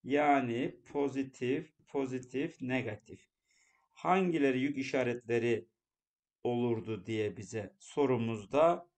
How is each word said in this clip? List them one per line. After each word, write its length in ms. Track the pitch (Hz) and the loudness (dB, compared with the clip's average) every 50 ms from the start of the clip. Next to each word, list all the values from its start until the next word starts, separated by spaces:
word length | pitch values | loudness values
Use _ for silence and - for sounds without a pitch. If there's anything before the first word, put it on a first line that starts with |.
Yani 760 | - 120 135 143 147 147 143 139 127 120 113 117 139 175 - - _ - | -2 0 2 2 6 6 6 4 4 0 -2 -2 -2 -4 -6 -10 _ -8
pozitif, 800 | - 143 143 139 131 135 131 131 - - 127 123 135 151 165 - _ _ _ | -4 -2 -2 -2 -2 -4 -6 -6 -6 -6 -2 -2 -2 -2 -4 -10 _ _ _
pozitif, 720 | _ - 143 135 127 127 131 127 - - 131 147 165 - _ | _ -4 -4 -4 -4 -6 -8 -10 -8 -6 -6 -6 -6 -6 _
negatif. 720 | 131 123 131 127 110 110 107 - _ - - - _ _ _ _ _ _ _ _ _ _ _ _ _ _ | -6 -4 -2 -2 -2 -4 -8 -10 _ -20 -20 -20 _ _ _ _ _ _ _ _ _ _ _ _ _ _
Hangileri 680 | _ - - 165 180 190 190 180 160 160 143 135 127 127 | _ -6 0 2 2 4 4 2 2 4 4 4 2 2
yük 180 | 127 147 143 131 | 0 -2 -2 -4
işaretleri 880 | 127 131 - 135 127 120 120 120 - 107 117 117 110 120 117 104 - _ _ _ _ _ _ _ _ _ _ _ _ _ _ _ _ | -6 -2 0 0 0 0 -2 -4 -2 0 0 2 2 2 0 0 -2 _ _ _ _ _ _ _ _ _ _ _ _ _ _ _ _
olurdu 640 | 120 123 120 120 123 117 110 95 110 110 101 87 | -2 0 2 2 2 0 0 -2 -6 -8 -8 -6
diye 300 | 113 113 107 107 104 92 | -6 -2 -2 -2 -2 -4
bize 380 | - 101 90 - 110 101 - _ _ | -6 -12 -8 -8 -8 -8 -8 _ _
sorumuzda 1080 | - - - 147 143 127 127 117 113 113 113 107 101 - - 143 160 170 175 170 - _ _ | -20 -8 0 0 2 2 2 2 0 -2 -4 -6 -8 -2 2 4 4 4 4 0 -4 _ _